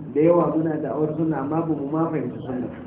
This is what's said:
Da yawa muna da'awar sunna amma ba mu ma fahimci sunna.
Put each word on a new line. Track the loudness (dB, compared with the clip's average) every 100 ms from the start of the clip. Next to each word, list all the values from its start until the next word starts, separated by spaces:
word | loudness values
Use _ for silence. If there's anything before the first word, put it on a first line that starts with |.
| -4
Da | 4
yawa | 6 6 4 2
muna | 0 -2
da'awar | -4 -2 -2 0
sunna | 0 0
amma | -2 -2
ba | 0
mu | -2 -2
ma | 0 0
fahimci | 0 -4 -6
sunna. | -6 -6 -6 -8